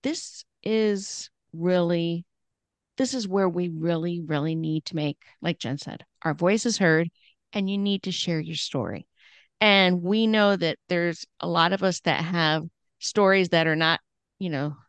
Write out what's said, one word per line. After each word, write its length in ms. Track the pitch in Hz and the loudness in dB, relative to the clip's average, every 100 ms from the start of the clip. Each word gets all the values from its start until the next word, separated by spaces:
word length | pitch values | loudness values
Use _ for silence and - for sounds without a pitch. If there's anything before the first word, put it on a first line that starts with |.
this 400 | 269 339 - - - _ | -6 -6 -10 -18 -20 _
is 640 | - 220 214 202 196 - - _ _ | -2 0 2 0 -4 -12 -14 _ _
really, 720 | 165 175 180 170 170 170 170 - _ _ _ _ _ _ - | -4 0 2 2 0 0 -4 -8 _ _ _ _ _ _ -4
this 160 | 262 | -4
is 120 | 254 202 | -2 -2
where 220 | 196 190 | 0 0
we 200 | 170 180 | 0 -4
really, 520 | 160 160 165 175 175 | -4 -2 -2 -2 -4
really 300 | 156 151 156 | -4 -2 -2
need 300 | 160 160 156 - | -2 -2 -4 -4
to 80 | |
make, 240 | 156 151 147 _ _ | -4 -4 -6 _ _
like 180 | - 143 | -6 -4
Jen 180 | 113 139 | -6 -8
said, 280 | - - - _ | -10 -14 -18 _
our 120 | 165 | -4
voices 440 | 147 170 214 240 208 | 0 2 2 0 2
heard, 300 | 185 160 170 _ _ _ _ | 4 4 2 _ _ _ _
and 160 | 214 190 | -4 -2
you 100 | 202 | -2
need 260 | 202 196 | 0 -2
to 80 | 190 | -2
share 260 | 175 - 160 | -4 -2 -2
your 160 | 160 | -2
story. 540 | 156 - 139 92 95 - _ - - _ _ | -6 -4 -4 -4 -6 -12 _ -20 -20 _ _
And 420 | 214 196 185 180 | 4 6 4 2
we 240 | 175 214 226 | 0 2 4
know 300 | 214 202 196 | 4 4 2
that 220 | 170 - _ | 0 -4 _
there's 360 | 180 170 165 - _ | 0 0 -4 -12 _
a 80 | 170 | -2
lot 260 | 170 170 | 2 2
of 120 | 190 | 2
us 160 | 190 175 | 0 0
that 240 | - 147 | -2 -2
have 400 | 165 175 160 156 165 _ _ _ | -2 0 2 0 -4 _ _ _
stories 520 | - - 196 190 175 | -4 2 4 4 4
that 180 | 170 160 | 2 2
are 80 | 156 | 2
not, 240 | 160 165 _ _ _ _ | 2 0 _ _ _ _
you 100 | 185 | -6
know 240 | 147 147 139 | -2 -4 -6